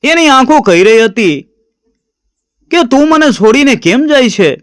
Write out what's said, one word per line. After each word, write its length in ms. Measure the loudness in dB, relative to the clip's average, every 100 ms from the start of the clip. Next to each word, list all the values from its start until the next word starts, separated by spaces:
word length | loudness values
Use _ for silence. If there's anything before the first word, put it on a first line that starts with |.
એની 260 | -2 0 2
આંખો 320 | 2 2 0
કહી 240 | 2 2
રહી 200 | 2 2
હતી 380 | 0 -2 -4 -4 -10 _ _ _ _ _ _ _ _ _ _ _ _
કે, 60 | -4 0
"તું 180 | 0 0
મને 180 | 0 0
છોડીને 420 | 0 0 2 0
કેમ 320 | -2 -2 -2 0
જાય 240 | 0 0
છે? 280 | 0 -2 -2